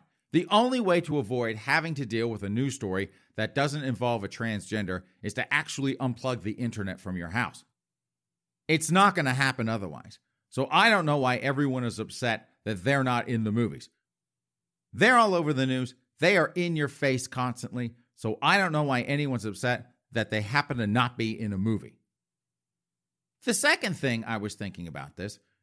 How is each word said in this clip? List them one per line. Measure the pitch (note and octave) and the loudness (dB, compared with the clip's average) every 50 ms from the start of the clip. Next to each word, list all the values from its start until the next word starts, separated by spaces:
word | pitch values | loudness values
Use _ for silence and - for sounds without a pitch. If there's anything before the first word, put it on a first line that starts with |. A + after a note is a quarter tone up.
| _ _ _ _ _ _ | _ _ _ _ _ _
The | - E3 F3+ - | 0 0 2 4
only | G3 G#3+ A#3+ B3+ C4 B3+ | 4 4 4 4 2 2
way | A3+ F#3 F3 F3 | 2 4 4 2
to | E3+ D#3+ D3+ D3 | 2 0 -2 -2
avoid | A#2+ G2 B2+ B2 A#2+ A2+ A2 | -2 -2 -2 -2 -2 -2 -4
having | A2 G#2+ C3+ C#3+ D#3+ D#3 E3 D#3 | -4 0 2 2 2 2 0 -4
to | C#3 C3+ | -6 -4
deal | G2+ A2 A2+ A#2 A#2 | -4 -2 -2 -2 -2
with | A2+ G2+ G2+ | -4 -4 -4
a | G2 | -4
news | G2+ A#2 C3+ C#3 B2+ | -2 -2 -2 -2 -4
story | - - G2 F#2 F#2+ G2 F#2+ - _ _ _ _ | -4 -4 -4 -2 -2 -2 -4 -8 _ _ _ _
that | - A2 A2+ - | -6 -4 -2 0
doesn't | C#3 C#3 D3 C#3+ D3+ | 0 0 0 -2 -2
involve | C#3 C3+ A#2+ F#2+ B2+ A#2+ A#2+ A2 | -4 -4 -2 0 0 0 0 -2
a | G2 F#2+ | -4 -6
transgender | - - A#2 A2+ G#2+ G2+ - - A2 A2 G2+ F2+ F#2 F#2 - _ _ _ | -8 -6 -4 -4 -4 -4 -4 -4 -4 -4 -2 -2 -4 -6 -8 _ _ _
is | - G#2 - | -10 -8 -6
to | - - - | -6 -4 -2
actually | - D3 D3+ - - - C3+ C3+ C3+ | -2 -2 -2 -4 -4 -2 -2 -2 -2
unplug | - C3+ B2+ A#2+ - - C3 B2+ A2 | -2 -2 -4 -4 -4 -4 -4 -4 -4
the | E2+ G#2+ | -4 -6
internet | G#2+ - B2 A#2 A2+ A2 G2 G2 F2+ - | -6 -4 -4 -4 -4 -4 -6 -6 -8 -8
from | - F#2+ F#2 | -8 -8 -6
your | F2 E2+ E2 | -6 -6 -6
house. | F2+ A#2+ A#2+ E2 - - - _ _ _ _ _ _ _ _ _ _ _ _ _ _ _ _ _ _ _ _ - | -4 -4 -4 -4 -6 -12 -20 _ _ _ _ _ _ _ _ _ _ _ _ _ _ _ _ _ _ _ _ 0
It's | D#3+ D#3 D#3 D3+ | 0 0 2 2
not | E3 F#3+ G3+ G3+ F#3 | 4 6 6 6 4
gonna | F3+ D3+ C3 B2 | 4 2 2 2
happen | C3 C#3 C3+ C3 - A2+ A2 | 2 2 0 0 0 -2 -2
otherwise. | A2+ A2 F#2+ E2+ D2 B1+ - - - - _ _ _ _ _ _ | -2 -2 -4 -8 -10 -12 -16 -20 -20 -20 _ _ _ _ _ _
So | - D3 C#3 - | -4 -4 -2 2
I | D3 F3 G3+ A#3 | 4 6 6 6
don't | A3 G3 D#3+ | 6 4 4
know | D3 D3 | 2 2
why | C#3+ C3 B2+ B2 A#2+ | 2 2 2 0 0
everyone | - C3+ C#3 C#3 D3 C#3 B2+ B2+ | 0 -2 0 0 0 0 0 -2
is | B2 A#2 A2 A2 | -2 -4 -4 -6
upset | A2 - - - C3 A#2+ A2 G#2+ - _ _ _ - | -8 -8 -6 -4 -2 -2 -2 -2 -6 _ _ _ -6
that | G#2+ A2 F#2 E2+ | -6 -6 -2 0
they're | B2+ C#3 C#3 | 2 2 2
not | C3 B2+ B2 A#2+ - - | 2 2 0 0 0 -2
in | B2 A2+ | -2 -2
the | A2 G#2+ | 0 0
movies. | G#2 A#2 A#2+ F#2+ D2 C2 - - _ _ _ _ _ _ _ _ _ _ _ _ _ _ _ _ _ _ _ _ | 0 0 0 0 -2 -8 -14 -20 _ _ _ _ _ _ _ _ _ _ _ _ _ _ _ _ _ _ _ _
They're | - G2 F3+ A#3+ B3+ A#3+ | 0 4 6 6 8 8
all | A3+ G#3 F#3 | 6 6 4
over | F3 D#3+ D3 | 2 2 2
the | D3 C3 C3+ | 2 2 0
news. | C3 B2+ B2+ B2+ B2 - _ _ _ _ - | 0 0 -2 -2 -4 -8 _ _ _ _ 2
They | D3+ F3 G3+ | 4 4 6
are | F3+ D#3 - - | 6 4 2 0
in | F3+ F3 F3 E3 | -2 -2 0 0
your | D#3 D3+ C3+ | 0 -2 -2
face | - - D3 C#3 C3 B2+ - | -2 0 0 0 2 0 -2
constantly. | - - C3 B2+ B2 A#2 - - A#2 - B2 B2 A2+ A#2 - _ _ _ | -6 -4 -4 -4 -4 -4 -6 -10 -10 -6 -6 -6 -6 -8 -12 _ _ _
So | - - A2 - - | -6 -4 -4 -2 0
I | C3+ D3+ F#3 | 2 4 4
don't | G3+ F#3+ F3 | 4 4 2
know | D3+ D3+ D3+ | 2 0 0
why | C#3+ C3 B2 | 2 0 0
anyone's | - - C#3+ C#3+ D3 C#3 C3 A#2 G#2+ | 0 0 -2 0 0 -2 -2 -4 -4
upset | A2 G2 - - B2 B2 A2 - - _ _ _ _ | -6 -6 -2 -2 -2 -2 -2 -6 -12 _ _ _ _
that | - A2+ G#2+ - | -4 -4 -2 0
they | A2 A2 | -2 -2
happen | G2+ G2+ B2+ C#3+ C#3+ - C#3+ | -2 0 0 0 0 0 -2
to | A#2+ A2+ | -2 0
not | G#2 G#2 B2+ A#2+ B2 B2 - | 2 2 2 2 0 -2 -4
be | A#2 A2 A2 - | -4 -4 -4 -4
in | A2+ G#2 | -6 -6
a | G2+ F#2+ | -4 -2
movie. | G2 A2+ A2 G2 - A#1 - _ _ _ _ _ _ _ _ _ _ _ _ _ _ _ _ _ _ _ _ _ _ _ _ _ _ _ _ _ | 0 0 -2 -2 -4 -10 -20 _ _ _ _ _ _ _ _ _ _ _ _ _ _ _ _ _ _ _ _ _ _ _ _ _ _ _ _ _
The | - B3 A#3 | -2 -2 0
second | - - D4 E4+ - - G#3 D#3+ | 2 2 2 2 2 0 -4 -2
thing | - - C3+ A#2 A2+ G#2+ | -2 0 0 0 -2 -2
I | - A#2 | -4 -4
was | G#2+ G2+ G#2 - | -4 -4 -6 -6
thinking | - G#2+ G2 - - F2 | -8 -10 -10 -8 -10 -10
about | E2+ C#2+ C#2 C#2 C#2+ - | -10 -8 -10 -10 -10 -10
this, | - F#2 G#2 - - _ _ _ _ | -10 -10 -10 -10 -14 _ _ _ _